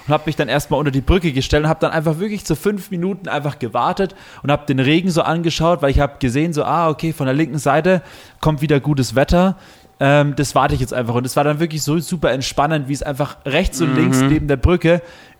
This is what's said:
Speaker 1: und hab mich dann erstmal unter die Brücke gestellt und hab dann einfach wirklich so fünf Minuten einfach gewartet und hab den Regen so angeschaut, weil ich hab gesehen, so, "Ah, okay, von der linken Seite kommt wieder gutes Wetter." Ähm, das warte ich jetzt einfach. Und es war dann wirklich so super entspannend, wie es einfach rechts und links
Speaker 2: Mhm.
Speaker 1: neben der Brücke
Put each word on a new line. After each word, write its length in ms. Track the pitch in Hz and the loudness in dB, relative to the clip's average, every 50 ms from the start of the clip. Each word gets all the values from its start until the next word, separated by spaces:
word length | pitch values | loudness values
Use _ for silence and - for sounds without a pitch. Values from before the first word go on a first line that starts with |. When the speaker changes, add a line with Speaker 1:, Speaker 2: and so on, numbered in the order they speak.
| - | -4
Speaker 1:
und 60 | - 147 | -2 -2
hab 140 | 151 151 | 0 0
mich 100 | 165 143 | -2 -2
dann 120 | - 151 110 | -2 -2 0
erstmal 300 | 123 147 143 - 156 131 | 0 -2 -2 0 -2 0
unter 140 | - 147 131 | 0 0 0
die 80 | 135 | -2
Brücke 320 | 123 - 170 196 170 170 127 | 2 2 2 2 2 0 -2
gestellt 320 | 131 131 - - 151 151 | -2 -2 0 0 0 2
und 60 | 160 | 2
hab 100 | 160 - | 0 0
dann 100 | - 156 | 0 -2
einfach 280 | - 165 151 165 156 156 | 0 0 -2 -2 -2 -2
wirklich 260 | 196 220 208 190 - | -4 -6 -6 -6 -4
so 100 | - 165 | -4 -4
fünf 360 | - - 202 214 196 180 - 190 | -2 0 -2 -2 -2 -6 -8 -6
Minuten 360 | 175 170 190 202 - 185 156 | -4 -4 -4 -6 -6 -8 -6
einfach 300 | 113 147 139 147 135 - | -6 -4 -4 -4 -6 -6
gewartet 560 | 127 113 101 120 120 156 180 - 196 180 - - - - - - - | -8 -4 -2 -2 -2 -2 0 -2 -2 -4 -4 -10 -20 -20 -20 -8 -2
und 100 | 131 143 | 0 0
hab 140 | 147 - - | 0 0 -2
den 100 | 139 131 | 0 2
Regen 320 | 131 131 156 175 180 190 | 2 4 4 2 2 2
so 120 | 160 165 143 | 0 0 0
angeschaut, 580 | - 156 170 170 165 147 - 160 165 175 151 143 | 0 0 0 0 -2 -2 0 0 0 0 2 2
weil 80 | 139 | 2
ich 80 | 131 147 | 2 2
hab 220 | 143 139 - - | 2 0 -2 -2
gesehen, 320 | - 127 117 143 156 175 160 | -2 -2 0 0 -2 -2 -2
so, 100 | 147 139 | -2 -2
"Ah, 280 | - 143 165 170 160 | 0 0 0 2 0
okay, 220 | 151 - - 165 151 | 0 -2 -4 -4 -4
von 120 | - 143 | -2 -2
der 80 | 131 131 | -2 0
linken 240 | 147 165 - 127 151 | 0 0 -2 -2 -4
Seite 440 | - - 156 156 156 180 185 175 - - - - - - - - | 0 2 2 2 4 2 2 2 0 -6 -20 -20 -20 -20 -12 -2
kommt 200 | - 156 156 135 | 0 0 0 0
wieder 180 | 147 147 151 143 | 0 2 2 2
gutes 360 | - 147 151 135 127 113 110 | 2 2 0 0 0 0 2
Wetter." 400 | 131 143 - 170 175 180 196 185 - - - - - - - _ - | 0 2 4 4 4 4 2 0 -2 -8 -20 -20 -20 -20 -18 _ -2
Ähm, 360 | 139 139 143 147 143 143 139 | 2 4 4 4 4 2 0
das 180 | 139 143 - - | -2 -2 0 2
warte 200 | 139 131 143 147 | 2 2 2 0
ich 60 | 139 | -2
jetzt 120 | 131 117 - | -2 -4 -4
einfach. 200 | 127 123 113 117 | -4 -2 -2 -2
Und 100 | 120 127 | -2 -2
es 100 | 127 - | -2 0
war 80 | 156 143 | 0 0
dann 160 | 147 151 147 | 0 0 0
wirklich 220 | 170 165 156 151 - | -2 -4 -4 -4 -2
so 160 | 147 151 175 | -2 -2 -2
super 340 | 160 - 185 160 - 147 117 | -2 -4 -6 -2 0 0 0
entspannend, 560 | 135 127 - - - 139 151 160 151 135 127 | 0 -4 -4 -2 0 0 0 0 -2 -2 -4
wie 40 | 143 | -6
es 100 | 135 - | -6 -4
einfach 320 | 147 143 127 147 - - - - | -6 -4 -4 -4 -6 -6 -10 -8
rechts 340 | 139 131 160 190 - - - | -2 0 0 0 0 -2 -2
und 140 | 165 151 131 | -2 0 2
links 260 | 127 127 127 131 131 | 2 2 2 4 2
Speaker 2:
Mhm. 80 | 131 139 | 4 4
Speaker 1:
neben 200 | 147 151 151 143 | 2 2 0 0
der 80 | 143 | -2
Brücke 440 | 131 - 160 180 170 - 160 170 175 - - - - - - - _ | 0 2 2 2 2 4 2 2 2 0 -6 -20 -20 -20 -20 -20 _